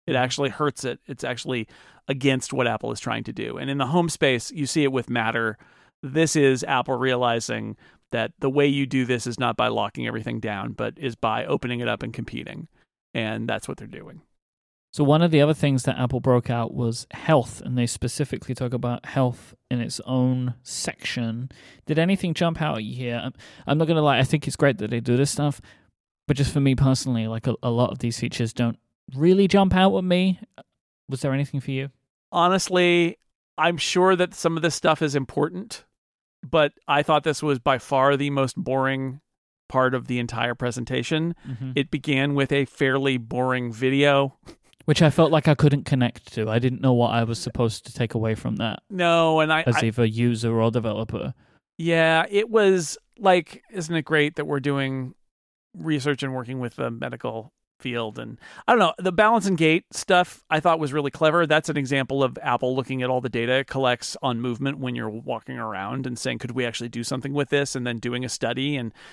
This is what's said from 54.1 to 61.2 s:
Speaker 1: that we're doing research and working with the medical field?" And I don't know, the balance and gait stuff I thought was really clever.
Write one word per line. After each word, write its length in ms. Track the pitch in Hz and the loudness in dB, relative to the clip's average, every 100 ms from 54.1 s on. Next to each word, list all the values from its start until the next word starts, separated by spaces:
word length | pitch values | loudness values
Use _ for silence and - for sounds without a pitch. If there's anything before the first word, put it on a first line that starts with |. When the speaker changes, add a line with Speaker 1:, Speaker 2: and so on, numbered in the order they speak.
| 156 147 156 | 2 2 -2
Speaker 1:
that 100 | 147 | -4
we're 140 | 143 | -2
doing 560 | 143 139 135 135 131 - _ _ _ _ _ 170 | -2 -2 -2 -4 -8 -12 _ _ _ _ _ -10
research 460 | 160 151 139 135 | -4 -2 0 -2
and 140 | 135 131 | -4 -6
working 240 | 120 131 | -8 -6
with 160 | 120 - | -8 -4
the 160 | 123 | -6
medical 600 | 117 127 117 - 113 107 _ _ _ | -4 -8 -6 -8 -8 -12 _ _ _
field?" 380 | 127 120 110 113 | -8 -6 -6 -8
And 220 | 113 117 - - - | -14 -14 -20 -8 2
I 40 | |
don't 80 | 233 | 4
know, 140 | 170 - | 4 2
the 140 | 185 | -2
balance 340 | 180 214 233 190 | 4 4 4 2
and 120 | 170 | 2
gait 260 | 160 165 - | 4 2 -2
stuff 520 | - - 180 180 - - | -12 2 2 2 -4 -4
I 120 | 156 | 0
thought 180 | 175 160 | 2 2
was 140 | 147 | 0
really 180 | 147 143 | -2 -4
clever. 340 | - | 2